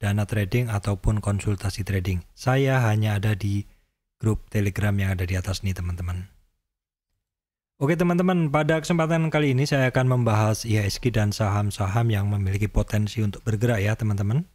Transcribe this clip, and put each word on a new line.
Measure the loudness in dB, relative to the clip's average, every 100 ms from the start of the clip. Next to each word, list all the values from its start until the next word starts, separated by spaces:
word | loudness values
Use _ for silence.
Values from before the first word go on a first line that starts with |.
dana | -2 0 0
trading | -2 0 -2 0
ataupun | -2 -2 -2 0 0
konsultasi | -2 -2 -2 -2 -4 -6 -4
trading. | -2 -2 -4 -6
Saya | -6 -2 2 2 2 2
hanya | 2 0 0
ada | 0 -2
di | -2 -4 -6 _ _ _ _ _
grup | -2 -2 -2
Telegram | -2 -2 0 0 0
yang | 0
ada | -2 -2
di | -2
atas | -4 -4
nih, | -4 -4
teman-teman. | -6 -6 -6 -6 -10 _ _ _ _ _ _ _ _ _ _ _ _ _ _ _
Oke, | 0
teman-teman, | 2 2 2 2 2 2
pada | 2 2 0
kesempatan | 0 0 2 2 2
kali | 2 2
ini | 2
saya | 2 2 2
akan | 2 2
membahas | 2 4 4 2 0 0
I | 0
H | 0
S | -2
G | 0
dan | 2 0
saham-saham | 0 0 0 -2 -2 -2 0 2
yang | 2 0
memiliki | 0 0 0 0
potensi | 0 0 0 -2 -2
untuk | -2 -2 -4
bergerak | 0 0 0
ya, | 0
teman-teman. | 0 -2 0 0 0 -2